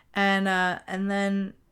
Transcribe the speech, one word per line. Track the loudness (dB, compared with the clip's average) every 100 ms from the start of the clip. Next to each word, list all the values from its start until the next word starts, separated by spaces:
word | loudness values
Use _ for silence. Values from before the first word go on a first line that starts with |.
| _ 0
And, | 2 2 2
uh, | 2 0 -2 -6
and | -6 -2
then, | -2 0 -2 -4 -10 _